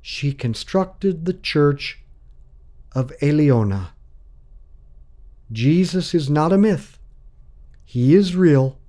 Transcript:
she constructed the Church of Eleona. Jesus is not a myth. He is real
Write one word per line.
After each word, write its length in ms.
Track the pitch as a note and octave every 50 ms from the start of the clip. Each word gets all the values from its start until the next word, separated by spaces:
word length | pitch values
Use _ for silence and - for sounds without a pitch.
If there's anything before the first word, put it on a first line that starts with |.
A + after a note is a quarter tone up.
she 320 | - - - - - C#3+ C#3
constructed 880 | - - A#2 A2 - - - - F#3+ F#3 F#3 - - - G3 F3+ D#3+ E3
the 80 | F3+
Church 680 | F3+ - - - - D3+ D3 C#3+ C#3+ C#3+ - - - - - - - - - - - - - - - - - - - - - - -
of 160 | C3 B2+ B2+ - -
Eleona. 720 | C#3 C#3+ D3 D3+ D3+ C#3+ B2+ A#2 G#2+ G2+ G2 G2 F#2 F2 - - - - - - - - - - - - - - - - - - - - - - - - - - - - - - - -
Jesus 640 | A2+ G#2+ A#2+ C#3 D#3+ F3+ F#3 - F3 F#3 E3+ - -
is 140 | E3+ D3 C3+
not 240 | D3 D3+ D#3 E3+
a 60 | F#3+ G3
myth. 400 | G3+ A3 G3 - - - - - - - - - - - - - - - - - - - - -
He 320 | - - - B2 B2 C3 D#3
is 220 | G3 G3+ F3+ F3
real 420 | F#3 F#3 E3 C#3+ C3+ C3 C3+ C3+ - -